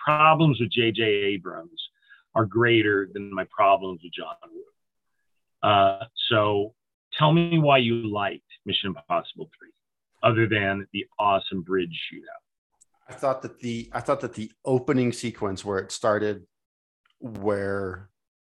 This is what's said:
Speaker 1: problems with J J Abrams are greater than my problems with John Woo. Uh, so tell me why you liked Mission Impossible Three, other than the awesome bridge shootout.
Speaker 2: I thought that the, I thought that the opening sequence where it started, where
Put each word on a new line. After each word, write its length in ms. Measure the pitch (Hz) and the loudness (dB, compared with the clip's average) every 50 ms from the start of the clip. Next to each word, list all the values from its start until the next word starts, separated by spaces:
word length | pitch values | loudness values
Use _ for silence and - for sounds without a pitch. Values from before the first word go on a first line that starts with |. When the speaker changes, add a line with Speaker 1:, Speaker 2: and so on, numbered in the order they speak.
| - | 0
Speaker 1:
problems 580 | 151 151 151 156 160 160 151 165 156 127 117 | 0 4 6 6 6 6 6 4 4 4 2
with 100 | 120 95 | 0 -2
J 220 | - 120 117 113 101 | 0 0 0 2 2
J 100 | 107 113 | 0 2
Abrams 800 | 107 104 101 101 98 101 95 85 90 85 85 82 85 - - - - _ _ _ _ - - _ _ - | 2 2 2 0 -2 -2 -4 -6 -10 -12 -14 -14 -16 -16 -18 -18 -18 _ _ _ _ -20 -20 _ _ -2
are 100 | - 110 | 0 0
greater 640 | 98 98 113 120 117 117 113 107 104 104 98 98 92 92 | 0 2 2 4 4 4 4 4 4 2 2 0 -2 -6
than 200 | 101 101 101 98 | -10 -10 -8 -6
my 120 | 95 92 - | -6 -6 -4
problems 500 | - - 101 98 98 95 95 95 92 80 87 | 0 2 4 6 4 4 2 -2 -10 -10 -14
with 100 | 87 - | -16 -14
John 220 | - 85 82 85 - - - - | -12 -12 -12 -14 -16 -18 -20 -20
Woo. 1160 | 370 415 - _ _ _ _ _ _ _ _ _ _ _ _ _ _ _ _ _ _ - 104 | -20 -20 -20 _ _ _ _ _ _ _ _ _ _ _ _ _ _ _ _ _ _ 0 2
Uh, 340 | 104 101 98 98 98 98 117 - _ - - - | 4 4 4 4 2 -2 -6 -12 _ -6 -2 0
so 440 | 120 107 104 107 104 101 101 113 - _ _ _ _ _ _ _ - - | 2 2 2 2 0 0 -2 -4 -8 _ _ _ _ _ _ _ -2 0
tell 140 | 156 151 160 | 2 4 4
me 260 | 170 170 170 170 165 | 4 2 2 2 2
why 200 | 151 143 135 131 | 4 6 4 4
you 280 | 120 117 117 117 113 107 104 | 4 2 0 -2 -2 -4 -4
liked 300 | 104 101 98 85 - _ _ - - - | -4 -4 -4 -6 -8 _ _ -20 -14 -8
Mission 220 | 101 92 - - 98 | -6 -4 -4 -4 -4
Impossible 600 | 87 - - - 87 82 - - - - 95 - _ _ | -6 -8 -6 -4 -4 -4 -4 -6 -12 -16 -16 -18 _ _
Three, 120 | - - _ _ _ _ _ _ _ _ _ _ - | -20 -20 _ _ _ _ _ _ _ _ _ _ 0
other 240 | 120 113 113 113 | 2 2 2 2
than 400 | 104 107 104 98 98 98 98 95 - - | 2 2 0 0 0 -2 -2 -6 -8 -8
the 140 | 101 98 - _ - | -8 -8 -8 _ 0
awesome 440 | 104 101 98 95 - - 98 95 82 | 2 2 2 2 0 -2 -8 -8 -4
bridge 360 | 87 95 95 87 85 80 78 - - 82 | -2 0 0 0 -2 -6 -10 -14 -14 -14
shootout. 960 | 78 80 80 76 - _ _ _ _ _ _ _ _ _ _ _ _ _ - | -16 -18 -18 -20 -20 _ _ _ _ _ _ _ _ _ _ _ _ _ -20
Speaker 2:
I 60 | 113 | -10
thought 260 | - - 135 131 - - | -4 -2 -2 -2 -4 -6
that 180 | 113 - _ | -14 -14 _
the, 300 | - 120 117 117 117 - - | -8 -8 -8 -8 -8 -10 -10
I 60 | 117 | -6
thought 200 | 113 - 143 139 | -4 -2 -2 -2
that 140 | - 120 - | -4 -8 -8
the 160 | 107 107 110 _ _ - | -10 -12 -12 _ _ -4
opening 480 | 139 131 127 127 - 143 127 123 120 117 | 0 0 0 2 0 0 2 2 0 -2
sequence 520 | - - 117 107 - 107 101 95 92 - | -4 -6 -8 -6 -6 -6 -6 -6 -6 -6
where 140 | 101 98 95 | -4 -4 -4
it 120 | 95 98 - | -4 -6 -6
started, 520 | - - 110 104 107 107 104 101 95 90 _ _ _ _ _ _ _ _ _ _ _ _ _ _ _ | -4 0 0 0 0 0 -2 -4 -6 -10 _ _ _ _ _ _ _ _ _ _ _ _ _ _ _
where 880 | - 120 110 101 98 107 101 98 98 98 98 101 98 92 90 90 95 - _ _ _ _ _ _ | -16 -14 -12 -6 -4 -2 -2 -2 -2 -4 -4 -4 -6 -8 -10 -12 -16 -20 _ _ _ _ _ _